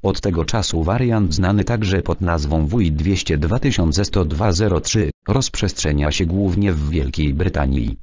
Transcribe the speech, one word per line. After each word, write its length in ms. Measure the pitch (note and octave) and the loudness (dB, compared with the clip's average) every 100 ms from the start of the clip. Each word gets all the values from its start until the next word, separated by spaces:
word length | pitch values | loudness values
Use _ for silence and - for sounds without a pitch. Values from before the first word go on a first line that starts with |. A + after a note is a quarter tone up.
Od 200 | G2 F#2+ | 0 -2
tego 240 | G2+ F2 D#2+ | -2 -2 0
czasu 380 | A2+ G2 E2+ | 0 0 0
wariant 500 | D#2+ A2+ B2+ A2+ G2 | 0 0 0 2 2
znany 300 | D#2 F#2 G2+ | 2 2 2
także 380 | F#2 - G#2+ F#2+ | 0 0 0 0
pod 200 | - E2 | 0 -2
nazwą 440 | F2+ E2+ D2 D#2+ D#2 | 0 0 0 0 0
W 240 | A2+ F2+ | 2 2
dwieście 460 | D2+ D#2+ F#2 - D#2 | 2 0 0 0 0
dwa 220 | D#2 A2 | 0 0
tysiące 460 | C#3+ A#2+ E2+ D2+ G2 | 0 2 0 2 0
sto 200 | G#2 E2 | 0 0
dwa 260 | D2+ G#2+ | 0 0
zero 300 | F2 F2+ E2+ | 2 2 0
trzy 300 | - A2 D#2 - - | 0 0 -2 -4 -2
rozprzestrzenia 840 | G2 C3 - G2+ - - D2 D2 | -2 0 -2 -4 -2 -2 0 0
się 140 | D2+ F#2 | 0 0
głównie 480 | F#2 G2 F2+ G2+ | 0 0 0 0
w 160 | E2 D2 | 0 0
Wielkiej 440 | D#2+ C2+ - D2+ | 0 -2 0 0
Brytanii. 640 | C#2 F2+ - C2+ C2+ A1 G#1+ | 0 0 0 0 0 -2 -6